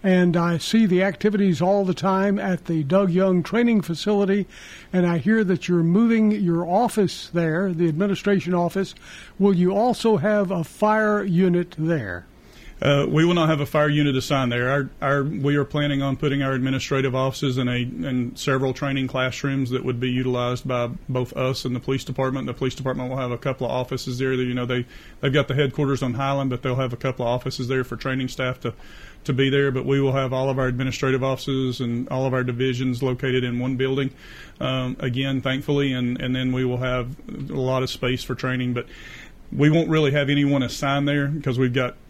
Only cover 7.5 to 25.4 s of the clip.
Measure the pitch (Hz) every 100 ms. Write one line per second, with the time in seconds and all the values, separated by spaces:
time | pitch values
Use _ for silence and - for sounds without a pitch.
7.5 | 160 196 165 170 151 202 190 202 196 165
8.5 | 180 175 190 190 - - - - - 202
9.5 | 180 180 196 247 233 233 208 185 208 190
10.5 | 180 160 - 214 214 214 208 202 170 190
11.5 | 175 175 - 160 165 101 87 - - -
12.5 | - - - 139 143 139 147 170 175 156
13.5 | 156 143 151 147 147 147 131 - 139 127
14.5 | 120 123 139 135 - 143 143 139 156 139
15.5 | 143 139 147 147 139 139 131 151 139 135
16.5 | 131 131 135 - 139 135 127 135 127 143
17.5 | 127 123 123 123 - 147 127 120 - -
18.5 | 131 135 123 143 135 131 131 127 - 139
19.5 | 135 127 127 - 120 127 123 127 123 123
20.5 | 123 131 123 120 123 - 127 120 - 131
21.5 | 131 127 123 143 135 - 135 135 131 131
22.5 | 120 131 - 131 127 127 131 123 120 139
23.5 | 123 120 127 127 131 - 123 131 131 127
24.5 | 123 123 123 123 - - - 139 139